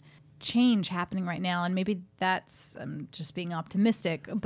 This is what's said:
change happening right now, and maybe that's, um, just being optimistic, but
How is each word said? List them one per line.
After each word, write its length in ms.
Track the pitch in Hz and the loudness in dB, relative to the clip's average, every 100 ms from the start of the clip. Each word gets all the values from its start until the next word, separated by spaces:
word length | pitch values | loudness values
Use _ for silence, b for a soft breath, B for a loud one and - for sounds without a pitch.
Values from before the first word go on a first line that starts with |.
| b b - - | b b -20 -12
change 500 | - 233 247 226 180 | -2 4 6 4 2
happening 380 | 180 180 190 180 | -2 -4 -4 -4
right 160 | 170 | -2
now, 220 | 180 175 | -2 0
and 100 | 175 | 0
maybe 260 | 185 185 196 180 - | 0 0 -2 -4 -4
that's, 580 | 185 185 - - - - | 0 0 -2 -4 -4 -4
um, 280 | - 147 147 | -8 -8 -8
just 220 | - 156 | -6 -6
being 180 | - 175 | -4 -4
optimistic, 760 | 170 165 185 220 220 185 147 - | -6 -4 2 4 4 0 -2 -4
but 120 | 220 | -2